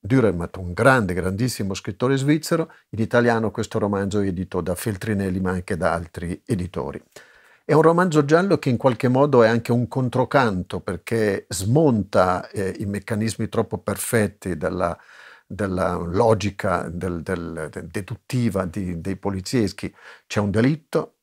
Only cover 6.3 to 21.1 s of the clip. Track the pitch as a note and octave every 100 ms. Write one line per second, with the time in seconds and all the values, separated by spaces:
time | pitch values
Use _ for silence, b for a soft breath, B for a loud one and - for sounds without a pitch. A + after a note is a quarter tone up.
6.3 | F2+ - G2+ F2 E2 C#2 - _ B B
7.3 | B B B B D3+ D#3+ E3+ F#3 D3+ C#3+
8.3 | D#3+ G3 E3 - A#2 C3+ A#2 B2+ B2+ D3
9.3 | C3 A2+ A2+ A#2 A#2+ A#2+ C3+ B2+ C3 B2
10.3 | C#3+ A#2+ F#2+ F2 F#2 - F2+ - A#2 G#2+
11.3 | G2 - - G2 C3+ D#3 A2+ G2 G2+ F#2
12.3 | F2+ - G#2+ F#2+ F#2+ G2+ G2+ - G#2+ A2
13.3 | - G#2+ - G#2 G#2 - G2+ - A#2+ G#2
14.3 | - F#2+ E2 F2 F2+ F2 E2+ B B B
15.3 | B B F#2 G2+ F#2 F2+ F2 E2+ F#2 A#2
16.3 | G#2+ F#2+ F#2+ G#2 F2+ - E2+ F#2 E2+ D#2
17.3 | F2+ E2+ E2 D#2 - D#2+ G#2+ F#2+ A2+ _
18.3 | B2+ A#2+ F#2+ F#2 F#2 F#2 E2+ F2+ F#2+ G2+
19.3 | F#2+ F#2 C3 G#2 - F#2+ B B B B
20.3 | - G#2 G2+ B2 D#3 _ E3 -